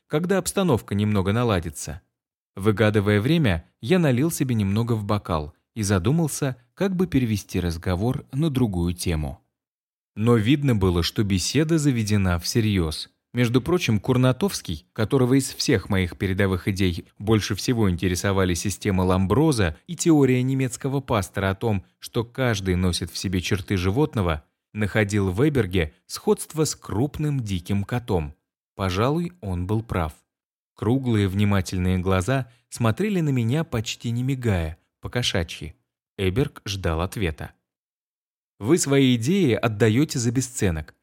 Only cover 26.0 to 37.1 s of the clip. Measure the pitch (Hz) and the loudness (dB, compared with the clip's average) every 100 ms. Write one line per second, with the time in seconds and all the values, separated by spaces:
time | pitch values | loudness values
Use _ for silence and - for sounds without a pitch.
26 | - - - 208 - 156 151 - - 95 | -16 -8 -2 -2 -2 -4 -4 -4 -6 -4
27 | 139 - 151 139 107 92 - 101 98 123 | -4 -4 -4 -4 -2 -4 -2 -4 -2 -6
28 | 120 92 73 - _ _ _ - 95 90 | -2 -2 -4 -10 _ _ _ -6 -2 0
29 | 123 156 170 - 98 90 90 110 113 95 | 0 0 -4 -8 -6 -4 -2 -4 -2 -2
30 | 78 - _ _ _ _ _ - 104 135 | -2 -6 _ _ _ _ _ -6 0 0
31 | 127 107 98 95 104 101 - 92 90 92 | 2 0 2 2 2 2 0 -2 0 0
32 | 90 92 92 135 127 _ _ - 117 107 | 2 0 2 -2 -4 _ _ -2 0 0
33 | 214 190 151 131 113 147 165 117 107 - | 0 0 0 0 0 0 -2 -4 -6 -8
34 | 117 120 127 135 120 92 80 82 _ _ | -6 -4 -2 -2 0 0 -2 -8 _ _
35 | - 123 120 95 82 - 80 - _ _ | -8 -4 -2 -2 -4 -8 -14 -16 _ _
36 | _ - 95 95 147 - - 98 87 80 | _ -4 -2 0 -2 -4 -10 -4 -2 -2
37 | 85 | -4